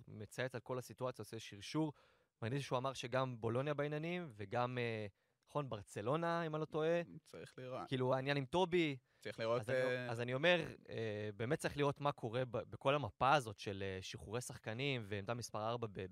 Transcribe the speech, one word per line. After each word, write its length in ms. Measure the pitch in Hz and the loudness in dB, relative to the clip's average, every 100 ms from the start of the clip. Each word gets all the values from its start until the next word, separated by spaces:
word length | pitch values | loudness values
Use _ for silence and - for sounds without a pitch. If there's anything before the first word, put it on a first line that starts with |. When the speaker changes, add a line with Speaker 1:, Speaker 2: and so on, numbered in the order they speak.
| 120 | -12
Speaker 1:
מצייץ 480 | 107 104 - 127 123 | -14 -8 -4 -4 -4
על 60 | |
כל 160 | - 127 | -4 -4
הסיטואציה, 460 | - 107 127 - | -6 -4 -4 -4
עושה 160 | 107 113 | -8 -8
שרשור, 540 | - 101 - 151 156 - - _ _ _ | -10 -10 -2 0 0 -2 -16 _ _ _
ואני 100 | 113 | -2
ראיתי 140 | 139 131 | -2 0
שהוא 120 | 127 | 0
אמר 160 | 135 | 0
שגם 480 | 127 123 131 131 120 | -4 0 2 2 0
בולוניה 320 | 113 117 147 | 0 2 2
בעניינים, 580 | 143 147 151 165 180 165 104 | 0 0 -2 -2 -4 -6 -8
וגם, 420 | 98 120 123 127 | -4 0 0 0
אה, 300 | 120 113 104 - _ _ _ | 0 -2 -4 -10 _ _ _
נכון, 200 | 143 139 | -4 -4
ברצלונה, 760 | 110 95 - 104 156 170 170 160 | -6 -6 -2 2 2 2 0 0
אם 100 | 156 | -2
אני 60 | |
לא 40 | 156 | -2
טועה. 360 | 156 160 170 139 87 - | 2 2 2 0 -10 -14
Speaker 2:
צריך 320 | 85 - - | -14 -12 -10
לראות. 300 | 127 127 - | -6 -6 -2
Speaker 1:
כאילו, 260 | 131 127 | 2 4
העניין 240 | 131 135 143 | 4 2 0
עם 80 | 131 | 2
טובי. 520 | 170 180 175 156 135 - _ | 4 4 6 4 0 -10 _
Speaker 2:
צריך 200 | - 113 | -8 -2
לראות, 220 | 113 120 | 2 2
Speaker 1:
אז 80 | 120 | 2
אני, 80 | 131 | 2
Speaker 2:
אה, 340 | 127 127 123 | 2 0 -2
Speaker 1:
אז 100 | 117 | -2
אני 120 | 120 | -2
אומר, 320 | 131 165 175 147 - - | 4 6 6 2 -8 -8
אה, 400 | 113 113 104 107 101 | -4 -2 -2 -4 -2
באמת 240 | 117 - | 0 0
צריך 180 | 156 127 | 0 2
לראות 240 | 143 139 | 2 2
מה 100 | 143 | 0
קורה 340 | 139 123 120 127 | 0 -2 -2 0
ב-, 120 | 113 - | -2 -4
בכל 260 | 107 135 147 | 0 4 4
המפה 380 | 120 - 127 | 2 2 6
הזאת 260 | 151 113 101 | 6 4 -6
של, 240 | - 98 98 | -4 -2 -2
אה, 140 | 95 | -4
שחרורי 400 | 95 113 85 117 | -6 -8 -4 -4
שחקנים 640 | - 127 - 113 143 131 101 | -4 -6 -6 -2 0 0 -2
ועמדה 260 | 101 98 | -4 -2
מספר 360 | 120 110 110 110 | -4 -4 -2 -2
ארבע 180 | 120 113 | -2 -4
ב-, 180 | 95 95 | -4 -6